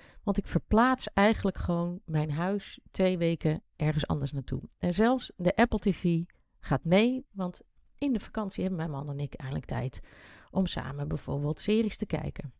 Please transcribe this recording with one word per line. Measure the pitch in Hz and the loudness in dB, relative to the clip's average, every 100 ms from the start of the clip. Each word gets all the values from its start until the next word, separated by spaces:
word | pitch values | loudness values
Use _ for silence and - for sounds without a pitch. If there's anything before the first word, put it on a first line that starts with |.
| - - | -20 -8
want | - 196 | -2 -2
ik | - | 0
verplaats | - - 214 254 262 - | -2 2 4 4 2 0
eigenlijk | - 202 220 196 - | 4 4 4 0 -2
gewoon | - 170 175 175 - | -2 0 -2 -6 -2
mijn | 156 156 | 0 0
huis | 147 180 202 - - - | 0 -2 -4 -8 -18 -6
twee | - 185 180 | 2 2 4
weken | 165 165 156 160 - - | 2 2 0 0 -4 -2
ergens | 151 147 - | 0 0 0
anders | 151 139 | -2 -2
naartoe. | 139 - 139 - - | -4 -4 -6 -8 -4
En | 180 | 0
zelfs | 175 226 254 - - | 4 4 2 -4 -2
de | 175 - | 2 4
Apple | 240 214 | 4 2
T | 208 170 | 0 2
V | 175 165 170 _ _ _ | 2 0 -2 _ _ _
gaat | - 147 | -2 -2
mee, | 165 190 240 254 - | 4 4 4 0 -6
want | 196 180 - - _ _ - | -8 -8 -8 -18 _ _ -4
in | 285 | -2
de | 226 | -2
vakantie | - - 196 - | -4 -6 -6 -4
hebben | 185 175 | -4 -2
mijn | 165 | -4
man | 139 147 | -6 -6
en | 139 | -6
ik | 143 | -6
eigenlijk | - 131 139 - | -6 -6 -6 -4
tijd | 123 131 - - - - - - | -4 -6 -8 -16 -20 -20 -20 -6
om | - 185 | -2 -2
samen | 156 127 143 147 | -4 -8 -6 -6
bijvoorbeeld | 156 - 143 147 156 | -6 -4 -4 -2 -2
series | - 214 220 - | 0 2 0 -4
te | 202 | -6
kijken. | 151 143 - 143 | -4 -6 -8 -12